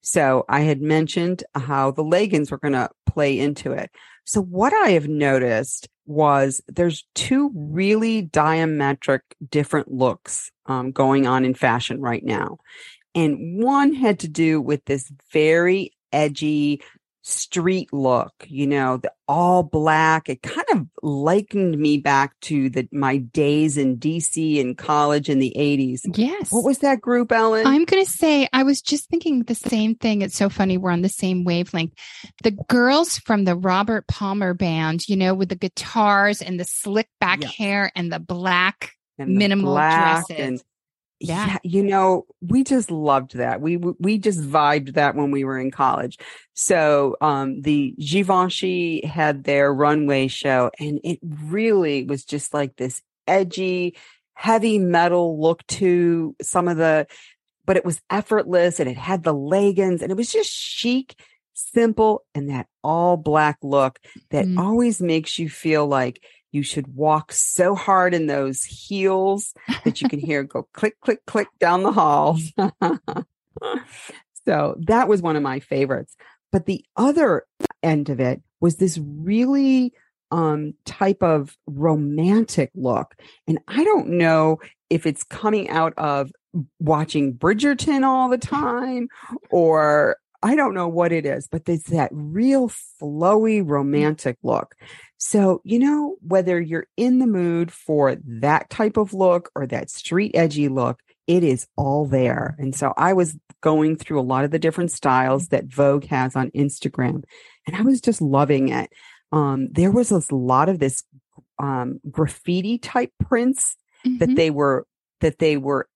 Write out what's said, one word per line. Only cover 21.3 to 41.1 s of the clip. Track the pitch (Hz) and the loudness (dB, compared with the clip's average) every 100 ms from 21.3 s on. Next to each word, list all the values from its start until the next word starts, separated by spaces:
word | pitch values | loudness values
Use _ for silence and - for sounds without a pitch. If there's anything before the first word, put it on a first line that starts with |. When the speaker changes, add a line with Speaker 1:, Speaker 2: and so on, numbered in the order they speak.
| 196 208 202 185 156 | 0 0 -2 0 0
Speaker 1:
me | 151 147 | 2 2
back | 143 139 139 _ | 2 2 0 _
to | - 151 131 | -4 -2 -2
the, | 123 127 | -2 -6
my | 143 135 139 | -2 -2 -2
days | 120 - 143 147 156 143 | -2 0 2 2 2 2
in | 135 123 | 0 0
D | 151 165 | -2 -2
C | 156 160 156 147 | -4 -2 0 0
and | 127 123 | 0 -4
college | - 147 147 147 143 | -2 2 2 0 0
in | 139 | 0
the | 131 - | 0 0
eighties. | 147 143 131 127 196 | 0 0 -2 -4 -4
Speaker 2:
Yes. | 175 247 403 - | 0 0 -2 -4
Speaker 1:
What | 233 | -2
was | 269 269 | 0 0
that | 277 254 | 0 0
group, | - 240 240 | 0 0 2
Ellen? | 226 220 220 247 | 2 2 2 4
Speaker 2:
I'm | 277 | 4
gonna | 330 381 381 | 4 2 2
say, | - 320 294 262 | 0 2 2 2
I | 262 | 2
was | 269 277 | 2 0
just | - 294 - | -2 -4 -2
thinking | 339 330 262 | -4 0 -2
the | 233 | -2
same | 233 - 220 220 | -4 -2 0 0
thing. | 226 233 208 | 0 0 0
It's | 190 - | -2 0
so | 196 | 0
funny. | - 190 185 | 2 0 2
We're | 190 | 0
on | 170 | 0
the | 190 | 0
same | - 190 185 | 0 -2 0
wavelength. | 175 170 175 170 165 - - - - _ | 0 0 -2 -4 -4 -8 -20 -20 -20 _
The | 226 202 - | -2 -2 0
girls | 247 247 285 339 - | 2 4 4 2 -4
from | - 208 | -2 2
the | 190 175 | 2 0
Robert | 185 185 208 220 - | 0 0 0 -2 -4
Palmer | - 202 202 190 | -6 -4 -2 -2
Band, | 180 180 160 160 170 - | 0 -2 0 0 -2 -2
you | 196 | 0
know, | 185 | 2
with | 190 185 | 0 -2
the | 185 | -4
guitars | 190 - - 226 208 202 202 208 | -6 -8 -6 0 4 4 2 0
and | 185 180 | -6 -8
the | |
slick | 175 - 208 208 208 _ | -6 -8 -2 -2 -4 _
back | 185 185 | 0 0
Speaker 1:
Yes. | 143 | -4
Speaker 2:
hair | - 202 202 196 | -6 -2 -2 -2
and | - 170 | -4 -6
the | 165 | -6
black | 165 175 185 180 185 - - _ _ - | -6 -4 0 2 2 -2 -14 _ _ -10
Speaker 1:
And | 139 | -2
the | 190 | 2
Speaker 2:
minimal | 202 196 190 | 2 2 2
Speaker 1:
black | 143 156 165 165 160 165 | 2 4 4 2 2 -2
Speaker 2:
dresses. | 160 | -8
Speaker 1:
and | 135 127 _ _ _ _ _ | -6 -8 _ _ _ _ _